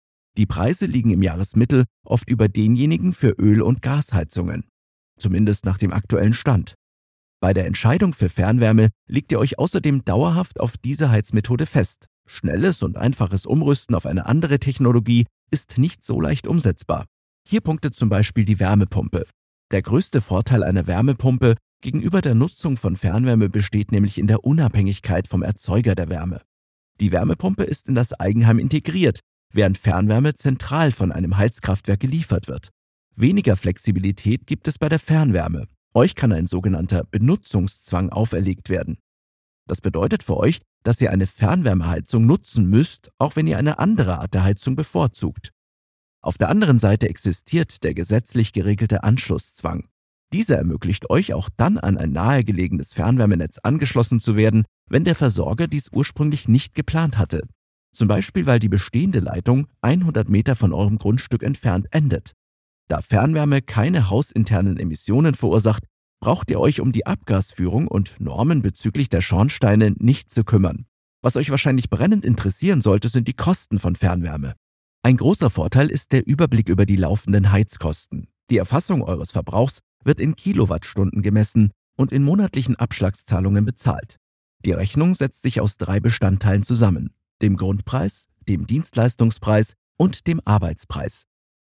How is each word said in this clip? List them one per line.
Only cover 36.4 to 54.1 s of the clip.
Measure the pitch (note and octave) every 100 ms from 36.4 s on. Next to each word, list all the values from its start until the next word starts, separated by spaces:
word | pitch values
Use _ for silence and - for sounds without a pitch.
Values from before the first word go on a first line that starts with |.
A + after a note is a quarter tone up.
| F2+
sogenannter | F2+ G2+ F2 F#2 F2+
Benutzungszwang | - G#2 A#2+ G#3 - G2+ F#2 - - F2 F2+
auferlegt | A#1 A2+ F2 F#2+ - -
werden. | F2+ - - _ _ _ _ _ _ -
Das | F2
bedeutet | F#2+ D#2+ G2+ A3
für | - -
euch, | A2 E3+ _ _
dass | A#2 A#2
ihr | B2
eine | F#2+ F#2+
Fernwärmeheizung | - G#2+ F3+ C3+ F#2 E2+ E2 - A#2 A2+
nutzen | F#3 - A#2 F2+
müsst, | A2 D#3+ - - _
auch | D3 D#3
wenn | D#3
ihr | -
eine | D3 -
andere | F3+ A3 F#2+ F#2+
Art | F#2+
der | G2
Heizung | F#2+ G2+ - C#3
bevorzugt. | D3+ - C#3+ - E2 - - _ _ _ _ _ _ _
Auf | - -
der | -
anderen | G3 F#3+ B2
Seite | G#2 G#2+ A2+
existiert | - G2 E2+ - E3 D3+ -
der | D#2
gesetzlich | D2 F2+ A2 - A#2+ G#2+
geregelte | G#2 F#2 G2+ A2 G#2
Anschlusszwang. | G#2 C3 - D2 - - D#2+ E2 - _ _ _ _
Dieser | F#3 A3+ C3
ermöglicht | D#2+ - - G2+ -
euch | D#3 G3
auch | - - -
dann, | C#3 A3
an | - F#2
ein | D#2+
nahegelegenes | C#2+ G#2+ C#3 G#2+ F#2 F2+ E2+ C2+
Fernwärmenetz | - F2+ B2+ G#2 F2 D#2 -
angeschlossen | A2+ D3+ C#3+ B2 A#2